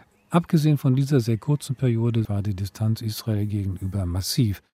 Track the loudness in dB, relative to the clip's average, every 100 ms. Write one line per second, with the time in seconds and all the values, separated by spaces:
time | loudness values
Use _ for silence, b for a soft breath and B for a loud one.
0 | B _ _ 0 2 2 4 2 2 2
1 | 2 2 2 0 0 -2 -2 -2 0 2
2 | 2 0 0 -2 -2 -4 -6 -2 -2 0
3 | -4 -6 -4 -2 -2 -2 -4 -4 -4 -4
4 | -2 -2 -2 0 0 -2 _